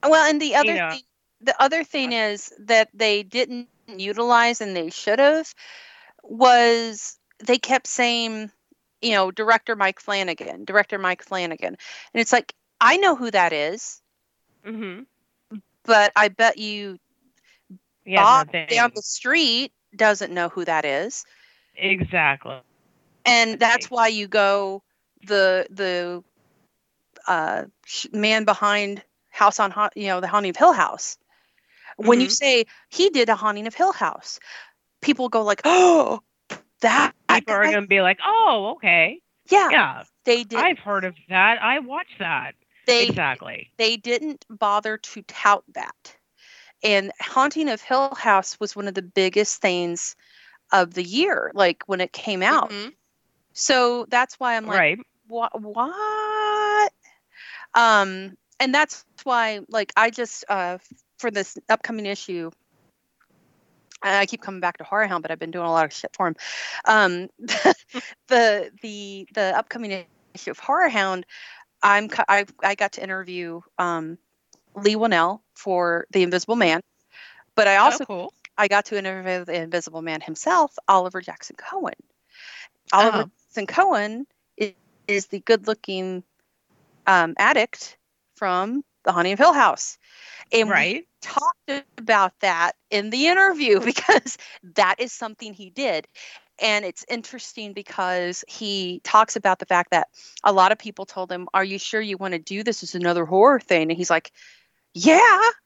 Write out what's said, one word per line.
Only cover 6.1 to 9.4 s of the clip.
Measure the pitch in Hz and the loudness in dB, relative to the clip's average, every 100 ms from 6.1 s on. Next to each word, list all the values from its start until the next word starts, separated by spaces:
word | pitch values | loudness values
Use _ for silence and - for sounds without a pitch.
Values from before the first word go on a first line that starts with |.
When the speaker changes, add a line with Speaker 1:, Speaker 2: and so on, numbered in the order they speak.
| _ | _
Speaker 2:
was | - 226 254 247 240 233 226 214 - - _ _ | -18 2 6 6 6 2 -2 -10 -16 -18 _ _
they | 220 247 | -2 0
kept | - 254 - | 2 -2 -2
saying, | - 240 240 226 220 214 _ _ _ _ _ | -2 0 0 -4 -8 -12 _ _ _ _ _
you | 233 | -2
know, | 208 190 | 0 0
director | 185 | -2